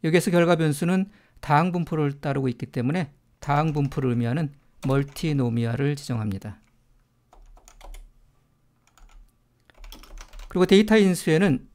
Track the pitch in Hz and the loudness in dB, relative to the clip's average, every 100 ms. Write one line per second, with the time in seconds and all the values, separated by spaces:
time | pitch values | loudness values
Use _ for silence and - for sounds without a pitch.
0 | 165 170 170 175 170 170 160 143 170 185 | 2 2 2 2 4 2 2 0 0 0
1 | 190 - _ _ - 151 180 175 165 160 | -2 -10 _ _ 0 2 2 -2 -4 -2
2 | 143 139 147 139 131 123 131 131 120 170 | -2 -4 -4 -2 -2 -4 -8 -4 -2 -2
3 | 165 _ _ _ - 143 160 151 143 - | -6 _ _ _ -2 0 0 0 -2 -2
4 | 131 120 117 139 151 - _ _ 131 135 | -2 0 -2 -2 -4 -8 _ _ -2 0
5 | 143 - 160 147 120 117 117 120 143 143 | -2 -6 -2 0 0 0 -2 -2 -2 -4
6 | - 120 107 95 107 - _ _ _ _ | -6 -4 -4 -6 -10 -16 _ _ _ _
7 | _ _ _ - - - - - - - | _ _ _ -20 -20 -20 -20 -20 -18 -18
8 | - _ _ _ _ _ _ _ _ _ | -20 _ _ _ _ _ _ _ _ _
9 | - - - _ _ _ _ - - - | -20 -20 -20 _ _ _ _ -20 -20 -20
10 | - - - - - 185 180 190 214 220 | -20 -20 -18 -18 -8 0 4 6 6 4
11 | 196 180 - 160 196 127 - | 4 2 2 2 4 0 -4